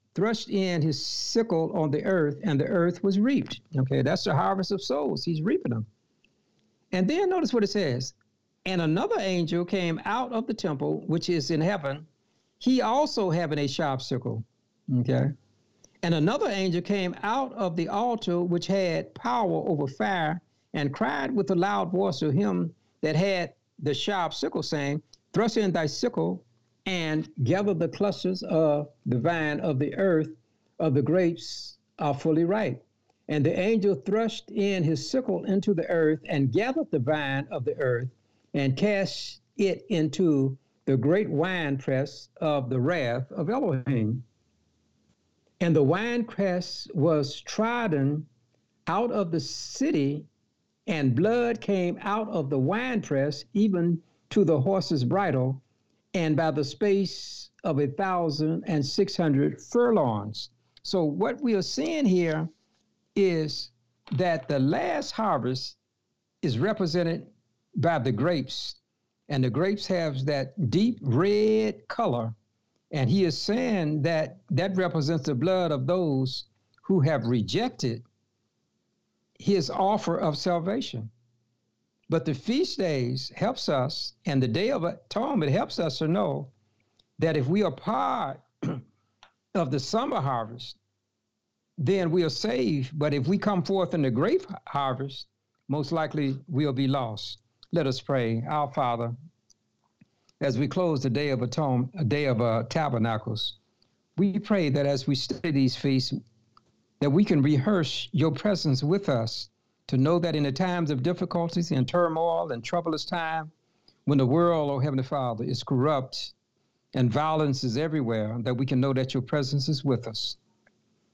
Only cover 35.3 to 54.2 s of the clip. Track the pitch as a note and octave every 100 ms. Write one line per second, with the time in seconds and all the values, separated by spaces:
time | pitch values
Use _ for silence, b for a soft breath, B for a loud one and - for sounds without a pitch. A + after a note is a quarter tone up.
35.3 | F3 - G3 G#3 E3+ D#3+ E3+ D#3 D#3 -
36.3 | D3+ C3+ C#3 A#3+ D4 D4 D3+ A#2+ D3+ C#3
37.3 | C3+ C#3 D#3 C3 - C3 A#2+ B2+ - _
38.3 | _ _ C#3+ C3+ C3 G#3 G3+ F#3+ - -
39.3 | - _ - G3 - - F3+ D#3 C3+ F3
40.3 | C#3 C3+ C3+ _ _ - C3+ C3 F#3 G#3+
41.3 | D3 F3+ F3+ D3 C3+ C#3+ C3 D3 - -
42.3 | - D#3+ D3 B2 B2+ C3 F3 B2 A#2+ C3
43.3 | - D#3+ B3 A#3 C3 B2+ B2+ A2 B2+ -
44.3 | _ _ _ _ _ _ _ _ _ _
45.3 | _ _ - F3 D#3 C3+ F3+ A#3 A#3+ A#3
46.3 | - G3 F3+ F3+ - - E3+ D#3+ D3+ C3+
47.3 | - - - A3 A#3+ A3 D3 C#3 D3+ -
48.3 | _ _ _ _ _ - F#3 A#3+ G#3+ F3+
49.3 | D#3+ C3 - - - D4 E3+ C#3 D3 -
50.3 | _ _ _ _ _ - D#3+ C3+ A#2+ G3+
51.3 | A#3+ A#3+ A3+ - G3 F3 F3 - G#3+ G#3+
52.3 | E3 C#3 C#3+ C3 G#3 B3+ A3+ - C#3 C#3+
53.3 | D3 - G3+ G#3+ F3 E3+ E3 - _